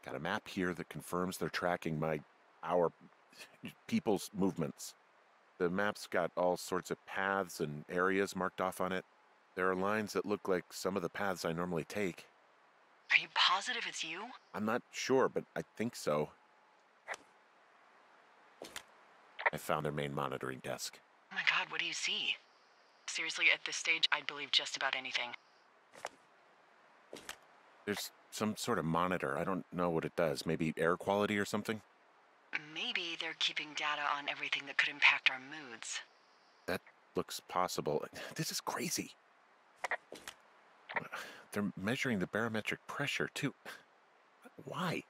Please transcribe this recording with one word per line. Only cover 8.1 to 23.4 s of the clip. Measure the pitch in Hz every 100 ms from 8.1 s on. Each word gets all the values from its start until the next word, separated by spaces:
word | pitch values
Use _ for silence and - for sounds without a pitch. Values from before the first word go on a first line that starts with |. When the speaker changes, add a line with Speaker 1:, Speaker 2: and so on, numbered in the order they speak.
| 95 98
Speaker 1:
marked | 95 92 -
off | 92 -
on | 92
it. | 92 - _ _ - _
There | - 92
are | 92
lines | 95 107 104
that | 98 92
look | 104 -
like | 90 -
some | - 95 98
of |
the | 85
paths | - 101 90
I | 87
normally | 82 90 85
take. | 73 101 98 82 - - - _ - _ _ _ _
Speaker 2:
Are | -
you | 170
positive | - - 180 196 240 196
it's | 160
you? | 160 170 233 - -
Speaker 1:
I'm | 92
not | 107 120 -
sure, | - - 131 101
but | - -
I | - 85 -
think | 113
so. | - - 76 76 - - - - _ _ _ - - - - - - - - - - - - - - - - - - - - - - - - -
I | -
found | - 80
their | 76
main | 73 73
monitoring | 71 69 65 64 65
desk. | - 64 - - - - -
Speaker 2:
Oh | -
my | -
god, | - 180
what | 156
do | 170
you |
see? | 156 - 202 135 - - - - - - - -
Seriously, | - 160 -